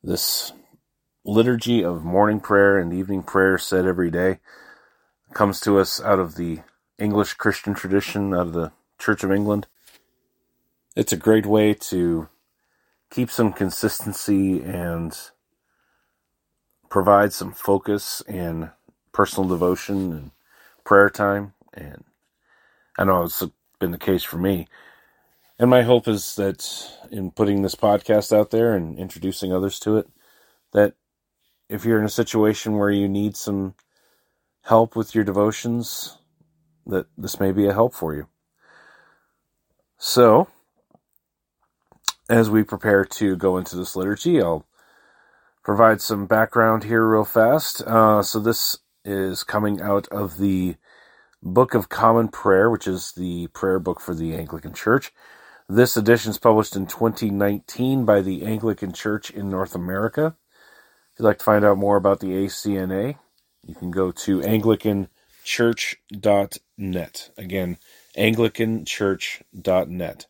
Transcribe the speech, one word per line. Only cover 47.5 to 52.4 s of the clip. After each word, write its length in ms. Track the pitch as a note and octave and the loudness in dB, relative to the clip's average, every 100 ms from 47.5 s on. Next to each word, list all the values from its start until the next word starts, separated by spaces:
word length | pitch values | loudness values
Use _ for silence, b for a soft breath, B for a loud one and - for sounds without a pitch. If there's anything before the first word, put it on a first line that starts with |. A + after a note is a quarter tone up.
| D3+ - - | 2 -2 -8
Uh, 400 | - A2+ A2 G#2+ | 0 4 6 4
so 180 | F#2+ A2+ | 2 -2
this 360 | G#2+ A2+ - - _ _ G2+ | -2 -2 -4 -8 _ _ -6
is 360 | G2 F#2+ F2+ | -4 -2 -4
coming 360 | - G#2+ G#2+ G2+ | -6 -4 -2 -4
out 280 | G2+ G2+ - | -2 -2 -2
of 300 | G2+ G2 E2 | -8 -8 -2
the 360 | G2 F#2+ F#2 E2+ b b b b b b | 0 0 -2 -6 b b b b b b
Book 340 | F2 F#2 B2+ | -2 2 4
of 140 | A#2 F#2+ | 2 -2
Common 380 | - A#2 A2+ A2+ | 2 4 4 0
Prayer, 420 | - | -2